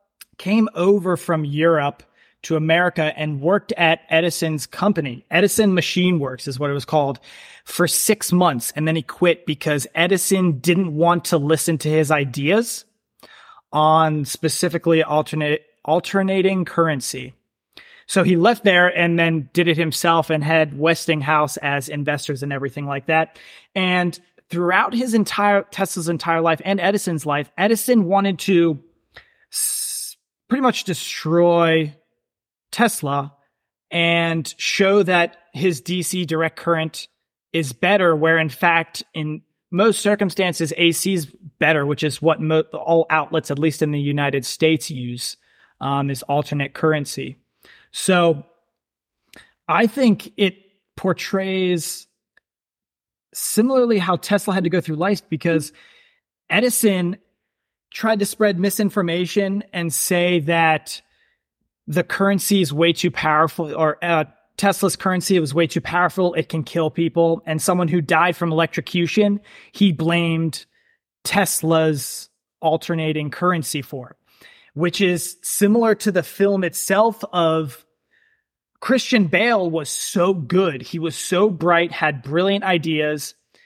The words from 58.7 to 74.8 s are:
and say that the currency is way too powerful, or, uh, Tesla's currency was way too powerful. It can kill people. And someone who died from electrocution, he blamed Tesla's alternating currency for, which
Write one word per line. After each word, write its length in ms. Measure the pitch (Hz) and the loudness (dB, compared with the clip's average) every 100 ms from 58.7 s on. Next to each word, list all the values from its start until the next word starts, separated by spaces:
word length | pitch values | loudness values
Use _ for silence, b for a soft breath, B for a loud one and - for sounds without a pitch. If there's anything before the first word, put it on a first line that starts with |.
| - 208 - 170 170 180 - 196 196 - | 0 0 0 -2 -2 -2 -2 -2 -4 -6
and 200 | 180 170 | -6 -4
say 460 | - - 180 175 175 | -4 -2 0 2 0
that 600 | 147 170 165 156 - - - _ _ _ _ _ _ _ - | 0 2 2 2 -4 -14 -18 _ _ _ _ _ _ _ -4
the 160 | 147 | -4
currency 580 | - - 196 196 - 202 | -2 0 0 0 2 0
is 120 | 165 | 0
way 200 | 143 170 | 2 2
too 180 | 160 170 | 2 -2
powerful, 640 | - 156 151 160 - 156 147 | 0 2 2 2 0 -6 -2
or, 220 | 156 151 | -2 -2
uh, 240 | 175 165 151 _ _ - | -2 -2 -2 _ _ -2
Tesla's 380 | 202 190 196 - | -2 0 -2 -2
currency 440 | 190 185 - 185 | -2 -2 0 0
was 160 | 151 147 | 2 0
way 100 | 165 | 0
too 160 | - | -2
powerful. 540 | - 170 180 - 180 160 | -4 0 0 0 0 -2
It 120 | 156 | -4
can 160 | 165 | -6
kill 280 | 143 170 156 | -4 -2 -2
people. 500 | - 165 165 165 165 - | -2 -2 2 2 0 -4
And 120 | 156 | -4
someone 280 | - 180 170 | 0 0 0
who 120 | 180 | 0
died 360 | 147 160 180 170 | 0 2 2 0
from 160 | 170 | -2
electrocution, 880 | 160 165 - - 180 170 - 208 202 B B B | 0 0 -2 -4 -2 0 2 2 0 B B B
he 200 | - 202 | 0 2
blamed 720 | 151 160 170 170 165 165 - - _ _ _ _ _ | 2 0 0 0 0 -2 -6 -14 _ _ _ _ _
Tesla's 1080 | - - 196 - 160 160 160 147 - - - _ _ _ | -4 0 0 -2 2 2 2 0 -6 -12 -16 _ _ _
alternating 720 | 165 160 - 165 156 156 151 | -2 0 -2 -4 -2 -4 -6
currency 500 | - 180 175 143 147 | -2 0 0 -4 -8
for, 360 | 131 139 123 - b b b b b | -8 -14 -14 -20 b b b b b
which 260 | 143 | -4